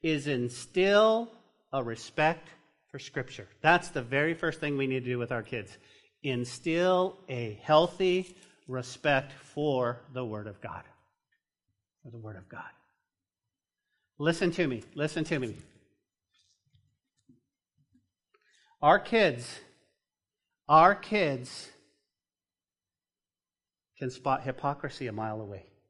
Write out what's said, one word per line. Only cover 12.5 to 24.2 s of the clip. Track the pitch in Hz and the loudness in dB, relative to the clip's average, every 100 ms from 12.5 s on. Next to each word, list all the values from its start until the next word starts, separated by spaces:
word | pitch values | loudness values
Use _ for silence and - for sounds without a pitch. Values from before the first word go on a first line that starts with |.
| - - - _ _ _ _ _ _ _ _ _ _ _ _ _ _ | -18 -18 -20 _ _ _ _ _ _ _ _ _ _ _ _ _ _
Listen | 151 165 185 | -2 2 0
to | 170 165 | 0 -2
me. | 120 - | -2 -8
Listen | - 151 - | -6 -4 -2
to | 156 160 | -2 -2
me. | 123 104 - _ _ _ _ _ _ _ _ _ _ _ _ _ _ _ _ - _ _ _ _ _ _ _ _ _ _ _ _ _ _ | -4 -8 -16 _ _ _ _ _ _ _ _ _ _ _ _ _ _ _ _ -20 _ _ _ _ _ _ _ _ _ _ _ _ _ _
Our | 147 190 | 4 4
kids, | 202 226 196 123 120 - - _ _ _ _ _ _ _ _ _ _ | 4 2 2 2 -10 -16 -20 _ _ _ _ _ _ _ _ _ _
our | 151 170 | 8 8
kids | 202 - 214 170 135 127 - - - _ _ _ _ _ _ _ _ _ _ _ _ _ _ _ _ _ _ _ _ _ _ | 6 -2 0 0 -2 -8 -14 -18 -20 _ _ _ _ _ _ _ _ _ _ _ _ _ _ _ _ _ _ _ _ _ _
can | 127 | -10
spot | - | -6